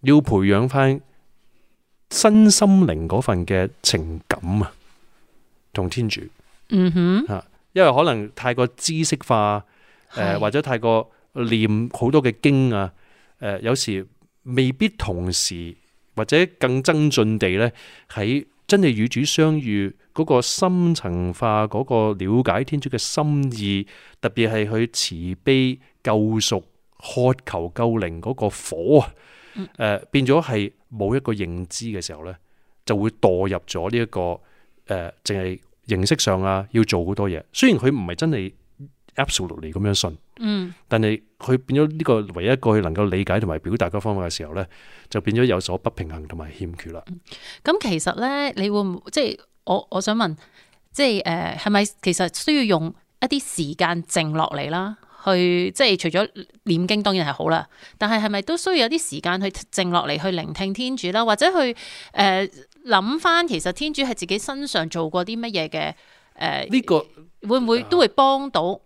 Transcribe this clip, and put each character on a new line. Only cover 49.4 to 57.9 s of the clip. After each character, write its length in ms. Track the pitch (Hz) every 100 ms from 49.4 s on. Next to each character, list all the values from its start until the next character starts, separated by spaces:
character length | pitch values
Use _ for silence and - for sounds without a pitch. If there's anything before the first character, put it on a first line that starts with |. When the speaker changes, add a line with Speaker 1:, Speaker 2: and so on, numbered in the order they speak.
| _ _ -
Speaker 2:
我， 200 | 190 -
我 80 | 185
想 140 | 196 220
問， 200 | 196 156 - _ _ _ _
即 120 | -
係， 200 | 277 202
呃， 340 | - 170 170 160
係 100 | 214
咪 160 | 208 208
其 280 | - -
實 240 | 175 - - -
需 100 | 302
要 60 |
用 300 | 226 170 160 - _ _
一 40 | 262
啲 140 | 285 - - 147
時 60 | 165
間 280 | 170 170
靜 280 | 165 175 156
落 140 | 156 160
嚟 200 | 143 143
啦？ 280 | 170 190 214 _ -
去， 480 | - 185 180 175 180
即 100 | -
係 140 | 254 190
除 100 | 170
咗 200 | 170 208 - 175 _ -
念 220 | 165 180
經 140 | 214
當 140 | 208 190
然 120 | 151
係 60 |
好 160 | 135 160
啦， 180 | 160 151 _ -